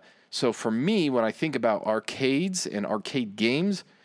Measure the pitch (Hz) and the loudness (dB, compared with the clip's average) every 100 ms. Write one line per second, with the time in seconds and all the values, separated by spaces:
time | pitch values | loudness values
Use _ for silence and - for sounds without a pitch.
0 | - - _ - 131 110 117 110 151 220 | -6 -20 _ -2 0 0 -2 0 2 2
1 | 151 127 113 107 160 131 120 104 - 110 | 2 2 0 0 -2 0 2 2 0 -2
2 | - - 135 135 190 185 - 104 101 107 | -2 -2 0 2 0 -2 -4 -4 -2 -4
3 | - 139 113 101 110 135 190 190 - _ | -2 -4 -4 0 2 2 0 -2 -6 _